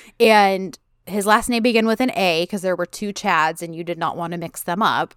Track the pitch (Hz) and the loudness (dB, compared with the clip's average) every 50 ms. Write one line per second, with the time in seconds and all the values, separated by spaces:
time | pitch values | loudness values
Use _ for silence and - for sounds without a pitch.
0 | - - _ - 233 220 220 208 202 196 196 190 190 180 - - _ _ _ _ | -20 -20 _ 2 4 6 6 6 6 4 2 0 -4 -6 -10 -14 _ _ _ _
1 | _ 175 185 208 190 214 214 233 - - 240 233 220 247 220 226 220 226 220 - | _ -6 -6 -2 2 4 4 4 2 0 0 2 2 2 2 4 2 2 2 0
2 | 262 254 - - 190 180 160 160 175 - 214 190 175 185 180 170 175 - - - | 0 -2 0 0 0 2 2 0 -2 -2 -4 -4 -2 -2 -2 -2 -4 -6 -6 -8
3 | 208 202 202 - - 202 175 160 156 160 165 - 170 165 165 165 170 170 165 165 | -8 -8 -8 -6 -2 0 2 2 2 0 -2 -4 -10 -12 -10 -10 -8 -8 -6 -4
4 | 170 156 - 175 170 170 175 170 170 160 - - - - 175 196 226 160 117 123 | -4 -4 -4 -6 -6 -8 -6 -8 -8 -10 -12 -10 -6 -6 -2 0 0 0 0 0
5 | - - - | -2 -4 -8